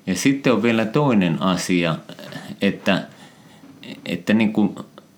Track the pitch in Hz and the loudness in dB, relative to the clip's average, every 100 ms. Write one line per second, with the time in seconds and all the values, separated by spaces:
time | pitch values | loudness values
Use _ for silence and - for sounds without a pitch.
0 | - 90 135 139 139 113 117 113 110 147 | -6 0 0 2 2 2 2 2 0 0
1 | 143 110 87 80 90 90 - 87 85 76 | 2 4 2 2 0 0 0 0 2 -2
2 | - - - - - - 101 - - 87 | -6 -18 -16 -14 -14 -4 -2 -2 0 0
3 | - - - - - - - - - - | -2 -14 -20 -20 -20 -20 -20 -20 -20 -16
4 | - 87 - 107 107 107 104 - - - | -8 -6 0 2 2 2 0 -2 -16 -20
5 | - | -20